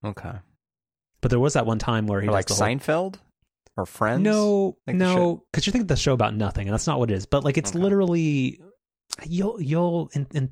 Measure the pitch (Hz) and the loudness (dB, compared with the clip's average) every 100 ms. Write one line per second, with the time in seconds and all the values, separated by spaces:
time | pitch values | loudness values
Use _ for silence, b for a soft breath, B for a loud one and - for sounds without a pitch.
0 | 104 98 - 98 - _ _ _ _ _ | -10 -10 -12 -14 -18 _ _ _ _ _
1 | _ _ 123 120 139 151 113 113 - 113 | _ _ 0 2 2 2 0 0 0 0
2 | 107 101 104 101 95 101 110 135 - 160 | 0 -2 0 0 0 0 0 0 0 -2
3 | 190 190 _ _ _ _ _ - 95 - | -2 -8 _ _ _ _ _ -8 -6 -2
4 | 110 131 208 214 208 202 196 - - 185 | 0 2 2 2 2 2 0 -4 -4 0
5 | 185 180 175 170 - - - 247 196 135 | 2 4 2 -2 -6 -4 0 0 2 2
6 | - 127 107 107 101 - 98 110 - 139 | 2 2 2 0 -2 -2 -2 -2 0 0
7 | 117 95 98 143 139 147 147 170 196 202 | 0 -2 0 0 0 0 -2 0 2 2
8 | 185 170 160 143 127 - 180 _ _ _ | 2 2 2 0 0 -4 -16 _ _ _
9 | - - 151 175 196 233 139 160 175 170 | -14 -12 -6 -2 -2 -2 -2 0 2 0
10 | 151 143 139 151 131 | -4 -4 -4 -2 -4